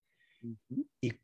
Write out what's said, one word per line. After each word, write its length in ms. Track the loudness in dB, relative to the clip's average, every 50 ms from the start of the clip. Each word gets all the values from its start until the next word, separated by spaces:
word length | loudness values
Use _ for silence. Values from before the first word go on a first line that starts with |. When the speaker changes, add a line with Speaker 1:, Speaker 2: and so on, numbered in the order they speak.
| _ _ _ _ -20 _ _ -10 -8
Speaker 1:
Ujú. 420 | -8 -8 -8 _ -4 0 0 0 -2 _ 0 0
Speaker 2:
Y 80 | 0 0 0